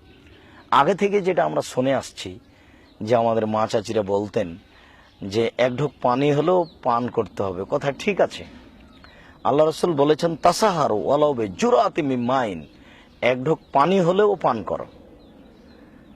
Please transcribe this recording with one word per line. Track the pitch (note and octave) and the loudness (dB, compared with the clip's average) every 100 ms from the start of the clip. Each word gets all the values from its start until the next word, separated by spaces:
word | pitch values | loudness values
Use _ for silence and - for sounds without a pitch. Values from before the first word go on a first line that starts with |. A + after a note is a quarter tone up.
| - - - - - - - | -20 -20 -20 -20 -20 -20 -2
আগে | B2 C#3+ | 2 2
থেকে | F#3+ G3+ G3+ | 2 0 0
যেটা | F#3 F3 | 0 0
আমরা | D#3 D3+ | 0 -2
শুনে | - - C3 | -4 -2 -2
আসছি | B2+ - - F#2+ F#2 - _ - - - - | -2 -4 -12 -14 -16 -20 _ -20 -20 -20 -12
যে | A2 A#2+ | 0 2
আমাদের | A#2 A2+ G#2+ | 2 2 0
মা | G#2+ A2 | 0 0
চাচিরা | A#2 G#2 A2 | -2 -2 -2
বলতেন | G2 G2+ G#2 A#2 F2+ E2 - - - - - _ | 0 -2 -2 -4 -6 -8 -18 -20 -20 -20 -20 _
যে | G2+ G#2 A2+ - | -6 -2 -2 0
এক | B2+ B2 | -2 0
ঢোক | D3 - | -6 -2
পানি | B2+ B2 D3 | -2 2 2
হলেও | C#3+ D#3 F#3 E3 - | 2 2 0 0 -4
পান | B2+ A#2 B2 | -2 0 0
করতে | A#2 G#2 - | -4 -4 -4
হবে, | G2 F2+ G2 | -4 -4 -4
কথা | C#3 C#3+ | -4 -4
ঠিক | C3+ - G3 | -4 -4 0
আছে। | D#3 - E2 - - - - - - - - - | -2 -4 -18 -20 -20 -20 -20 -20 -20 -20 -20 -8
আল্লাহ | - C#3 D#3 | -2 2 2
রাসূল | - F3+ | 0 -2
বলেছেন, | C#3+ C#3+ D3+ E3+ D#3 | 2 2 2 0 0
"তাসাহারু | F3 E3+ A3 E3+ A2 G#2+ | 2 2 2 2 0 0
ওয়ালাউ | E2 D3 D3 | 0 2 2
বিজুরআতি | B2+ G#2+ F2 A#3+ A#3+ G3+ - | 0 -4 -2 2 2 2 0
মিন | C#3+ B2+ | -2 -2
মাইন," | A#2+ C3 A#2 E2 D2 - - - - - | 0 0 -2 -6 -12 -20 -20 -20 -20 -2
এক | A#2 B2+ | 0 0
ঢোক | C3 D#3 - | -2 -4 0
পানি | C#3 D3+ G3 | 2 4 4
হলেও | E3 F#3+ G#3 | 2 2 2
পান | G3 - A#2 | 2 0 -2
করো। | F2 D#2+ - - - - - - - - - - - - - | -4 -8 -10 -18 -20 -20 -20 -20 -20 -20 -20 -20 -20 -20 -20